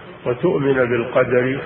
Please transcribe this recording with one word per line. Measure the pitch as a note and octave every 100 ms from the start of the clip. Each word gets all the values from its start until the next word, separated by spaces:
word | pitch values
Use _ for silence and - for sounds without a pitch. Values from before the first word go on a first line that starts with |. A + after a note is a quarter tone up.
| - - C3
وتؤمن | B2 - - C#3
بالقدر | C3 B2 A#2+ A#2 C3 A#2+ B2 B2+ C3+